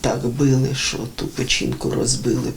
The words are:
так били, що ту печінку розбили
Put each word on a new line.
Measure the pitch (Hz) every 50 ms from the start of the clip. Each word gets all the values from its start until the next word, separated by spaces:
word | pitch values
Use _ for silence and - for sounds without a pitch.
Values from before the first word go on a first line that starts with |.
так | - 123 107 131 135
били, | 123 117 139 143 135 131 131 131 - -
що | - - - - - - - -
ту | - -
печінку | - - - - - - - - - 127 - - -
розбили | - - - 117 - - - 123 127 127 - - -